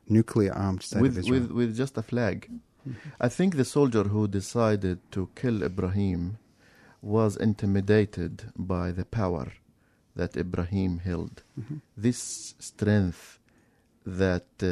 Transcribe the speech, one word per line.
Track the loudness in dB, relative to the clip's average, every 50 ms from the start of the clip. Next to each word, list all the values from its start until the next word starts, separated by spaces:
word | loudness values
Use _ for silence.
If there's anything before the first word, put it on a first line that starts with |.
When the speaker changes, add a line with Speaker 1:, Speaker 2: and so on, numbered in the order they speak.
| _ 4
Speaker 1:
nuclear | 4 4 4 4 2 2 2 2
armed | 0 0 0 0 -2 -2
state | -4 -2 2 2
Speaker 2:
With, | 2 2
Speaker 1:
of | 2 0
Israel? | 0 0 2 2
Speaker 2:
with, | 0 0
with | 0 -2 -2 0 0
just | -2 -4 -4 -4 -8
a |
flag. | -6 -4 -2 0 0 0 -2 -4 -8 -12
Speaker 1:
Mm-hmm. | -16 -16 -18 _ _ _ -14 -12 -12 -12 -14 -16 -6 -2
Speaker 2:
I | -2 -2
think | 0 2 2 2 2
the | 2 0
soldier | 2 2 4 4 4 4 2 2
who | 2 2 2 0
decided | 0 0 -4 -4 -2 0 2 2 4 2 2 0 -2 -2 -4 -8 _
to | -6 -6 -6 -6 -6
kill | -4 -2 0 0 0
Ibrahim | 0 -2 -2 -2 -2 0 2 2 2 0 0 0 -2 -4 -6 -8 _ _ _ _ _ _ _ _ -20 -20 -20 _
was | -6 0 2 2 2 2 2
intimidated | 2 2 0 2 2 0 2 2 2 4 6 6 6 4 2 0 -4 -4 -4 -6 -8 -14 -12 -8
by | -6 -4 -2 -2 -2 -2 -2
the | -4 -4 -6
power | -4 -2 0 0 0 0 -2 -4 -8 -12 -16 _ _ _ _ _ _ _ _ _ _ _
that | -6 -6 -4 -2
Ibrahim | -4 -4 -2 -2 -4 -2 0 0 0 0 0 -2 -2
held. | -4 -4 -4 -4 -6 -8 -10 -16 -20 _ _ -14
Speaker 1:
Mm-hmm. | -10 -10 -12 -12 -12 _ _
Speaker 2:
This | -2 0 0 0 -2 -6 -10 -12 -12 -14 -16 -18 -18
strength | -18 -18 -8 -2 2 2 4 4 4 2 -2 -6 -14 -20 -20 _ _ _ _ _ _ _ _ _ _ _ _ _ _
that, | -8 0 2 2 4 2 0 -2 _ _ -4
uh, | -2 0